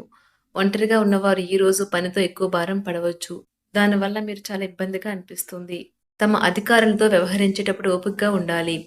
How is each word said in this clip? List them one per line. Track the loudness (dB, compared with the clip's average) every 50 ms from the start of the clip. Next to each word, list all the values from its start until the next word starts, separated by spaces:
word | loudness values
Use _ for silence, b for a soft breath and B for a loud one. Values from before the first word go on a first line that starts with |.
| -12 -16 b b b b b b b b -2
ఒంటరిగా | 0 0 0 2 0 2 2 4 4
ఉన్నవారు | 4 4 2 2 2 2 2 0
ఈ | 0 0 0
రోజు | 2 4 4 2 2 -2
పనితో | -2 -2 -4 -4 -2 -2 -2
ఎక్కువ | -2 -2 -2 -4 -2
భారం | -2 0 -2 -2 -2 -4 -4
పడవచ్చు. | -4 -4 -4 -2 -4 -4 -4 -6 -10 -14 -14 -16 -16 _ _ _ _ _ 0
దానివల్ల | 2 2 2 2 2 0 -2 -4 -6
మీరు | -6 -8 -10 -12
చాలా | -10 -10 -8 -8 -8
ఇబ్బందిగా | -8 -6 -8 -6 -6 -6 -6 -6 -8
అనిపిస్తుంది. | -10 -10 -12 -12 -12 -12 -12 -10 -12 -14 -12 -12 -12 -12 -12 -16 _ _ _ _ _ 0
తమ | 2 2 4
అధికారులతో | 4 2 2 0 0 2 4 6 6 6 4 4 4 4
వ్యవహరించేటప్పుడు | 4 4 4 2 2 0 2 2 0 0 0 -4 -4 -4 -2 -2 -2
ఓపికగా | -2 -2 -2 -6 -4 -2 0 0
ఉండాలి. | 0 0 -2 -2 -2 -2 -2 -4 -4 -6 -8